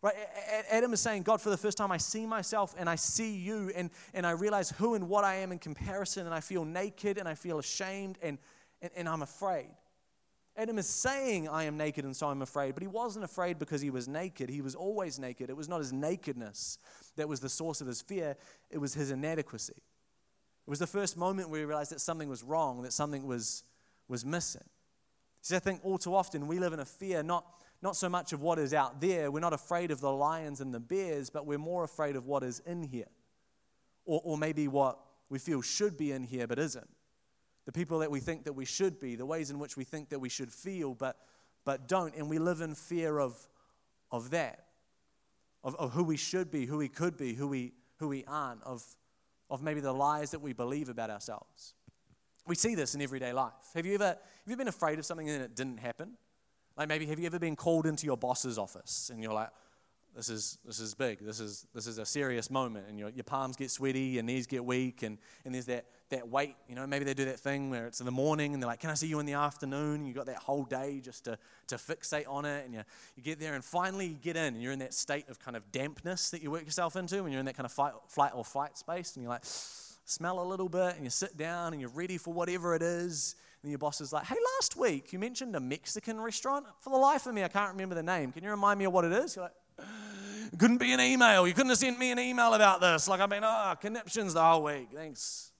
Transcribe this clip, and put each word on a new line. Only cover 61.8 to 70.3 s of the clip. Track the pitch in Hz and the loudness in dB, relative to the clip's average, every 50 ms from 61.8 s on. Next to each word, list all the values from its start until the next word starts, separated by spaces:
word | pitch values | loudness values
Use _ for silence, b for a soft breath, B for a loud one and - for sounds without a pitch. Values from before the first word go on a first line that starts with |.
| 107 117 | -8 -8
is | 113 110 | -8 -6
a | 110 | -4
serious | - - 147 143 135 123 117 110 - | -4 -2 0 0 0 0 -2 -4 -2
moment." | 131 135 131 123 110 107 95 101 | 0 0 0 0 -4 -8 -12 -12
And | 107 104 | -12 -10
your, | 104 104 | -10 -10
your | 117 127 131 | -8 -10 -8
palms | - 143 135 135 131 127 | -4 -4 -2 -2 -4 -4
get | - 139 127 | -6 -6 -4
sweaty, | - - 131 139 127 131 | -4 -2 0 0 0 0
your | 135 131 127 120 113 | 0 0 0 -2 0
knees | 117 127 131 123 117 | 0 -2 -2 -2 -2
get | 135 127 123 | -4 -4 -2
weak, | 123 127 127 131 127 120 - | 0 0 2 2 0 -2 -4
and, | - 110 107 104 B B B B B | -6 -8 -8 -8 B B B B B
and | 131 127 | -8 -8
there's | 127 123 120 | -6 -4 -4
that, | 123 120 - b b b b b | -4 -4 -6 b b b b b
that | - 131 120 120 | -6 -4 -4 0
weight. | 117 135 143 147 135 - - - | 0 0 0 0 -4 -14 -20 -16
You | 123 | -10
know, | 123 135 | -8 -4
maybe | 139 143 143 143 | -2 -2 0 0
they | 139 135 | 0 0
do | 135 139 | 0 0
that | 131 131 117 | 0 -2 -4
thing | - 139 139 139 139 135 | -4 -2 -2 -2 -2 -2
where | 131 120 117 120 | -4 -4 -6 -6
it's | 113 - | -6 -6
in | 123 | -4
the | 123 | -2
morning | 123 127 135 151 156 151 147 147 143 | 0 2 4 4 4 2 2 -2 -2
and | 139 | -2
they're | 127 120 | -2 -4
like, | 117 - | -4 -4
"Can | - 160 | -4 -4
I | 151 | -2
see | 143 151 160 | -2 -2 0
you | 156 151 | 0 -2
in | 147 | -2
the | 147 143 | 0 0
afternoon?" | 143 147 147 139 - - 135 135 139 151 151 147 | 2 0 0 0 -2 -6 -4 -2 -2 0 0 0
And | 151 151 139 | -2 -4 -6
you've | 123 | -6
got | 131 139 | -6 -6
that | 139 | -6